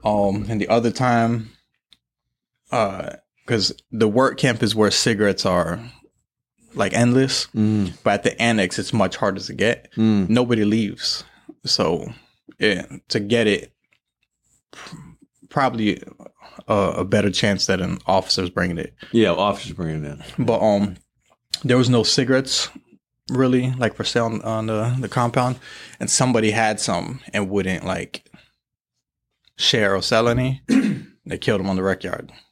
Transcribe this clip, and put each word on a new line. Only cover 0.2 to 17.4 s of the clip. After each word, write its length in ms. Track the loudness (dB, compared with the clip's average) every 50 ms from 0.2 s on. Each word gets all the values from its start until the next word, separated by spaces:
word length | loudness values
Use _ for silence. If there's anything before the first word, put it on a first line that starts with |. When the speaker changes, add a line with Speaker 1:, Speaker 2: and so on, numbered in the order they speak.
| 2 2 0 -2 -4 -4
Speaker 1:
and 120 | -2 -2
the 80 | 0 2
other 220 | 2 2 2 0
time, 600 | 0 0 0 2 2 2 2 2 0 -2 -6 -10 _ _ _ _ _ _ _ _ _ _ _ _ _ _ _ _ _ _ _ _ _ _ _ _
uh, 460 | -2 0 0 -2 -2 -6 -10 -10 -12 -14 _ _ _ _ _
'cause 260 | -2 -2 0 0 -2 -4 -8 _ _
the 180 | 0 2 2 4
work 300 | 4 4 2 2 2 2
camp 240 | 0 0 2 2
is 120 | 0 0 2
where 160 | 2 2 2
cigarettes 540 | 2 2 2 0 2 2 2 2 2 0 0
are, 340 | 0 2 2 0 0 -4 -8 -10 -16 -18 _ _ _ _ _ _ _ _ _ _ _ _ _ _ _ -4
like, 180 | -2 -2 0 2
endless, 520 | 2 2 4 4 4 2 2 0 -4 -6 -4 -2
Speaker 2:
Mm. 380 | 0 2 2 2 2 0 -2 -4 -4
Speaker 1:
but 100 | _ 0 0
at 80 | 2 0
the 160 | -2 -2 0
annex, 360 | 0 2 2 2 0 0 -2 -6
it's 140 | -6 -2 0
much 220 | 0 0 0 0
harder 240 | -2 -2 -2 -2 -4
to 120 | -10 -12 -4
get. 360 | 0 0 0 0 -2 _ -12 -2
Speaker 2:
Mm. 320 | 2 2 4 4 2 2 2
Speaker 1:
Nobody 340 | 2 2 2 2 2 2 2
leaves. 600 | 2 2 0 0 -2 -6 -6 -6 -6 -6 -6 -10 -16 _ _ _ -20 -20 _ -4
So, 460 | -4 -2 0 0 0 0 -2 -4 -10 -14 -18 _ _ _ _ _ -20 -8 _
yeah, 280 | 0 0 0 -2 -4 -12 -14 -20 _ _
to 120 | -4 -4
get 260 | 0 0 0 2 4
it, 260 | 2 2 0 -4 -10 _ _ _ _ _ _ _ _ _ _ _ _ _ _ _ _ _ _ _ _
pr-, 240 | -20 -20 -18 -18 -18 -20 -20 -20 -20 _ _ _ _ _ -20 _
probably 520 | -2 0 0 0 0 0 0 0 -2 -2 -8 -20 -20 _ -20 -20 _ _ -20 -20 -20 -20 -4
a, 80 | 0 2
a 300 | 2 2 0 0 -2 -2
better 260 | 0 2 2 2 2
chance 360 | 0 0